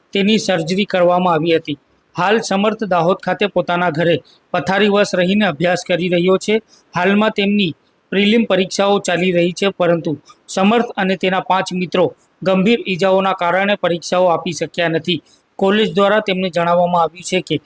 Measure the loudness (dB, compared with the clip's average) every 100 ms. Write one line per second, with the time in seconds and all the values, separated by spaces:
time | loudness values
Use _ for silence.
0 | _ -2 0 2 0 -2 -2 -2 -2 2
1 | 2 2 2 0 0 -2 -2 -10 _ _
2 | _ -4 0 0 0 0 0 -2 -2 0
3 | 0 0 -4 -4 -2 -2 -2 -2 -2 0
4 | 0 0 -4 _ _ -4 -2 0 2 2
5 | 2 0 0 2 0 0 0 -2 -2 -2
6 | 0 0 2 0 0 -2 -4 _ _ -2
7 | 0 2 2 0 0 0 -2 -4 _ _
8 | _ 0 2 2 2 0 0 0 0 0
9 | 0 -2 0 2 0 0 -4 0 0 0
10 | -2 -6 -10 -20 -8 0 2 2 0 -4
11 | -4 -2 -2 -2 0 -2 -2 -4 -2 0
12 | 0 -2 _ _ -2 0 2 0 -2 -2
13 | 2 2 0 -2 0 0 0 -2 -2 -4
14 | -2 2 2 2 -2 -6 -6 -4 -2 -2
15 | -2 -6 -8 _ _ -4 0 2 0 2
16 | 2 2 0 -2 -2 -2 0 2 2 2
17 | 0 -4 -4 -4 -2 -4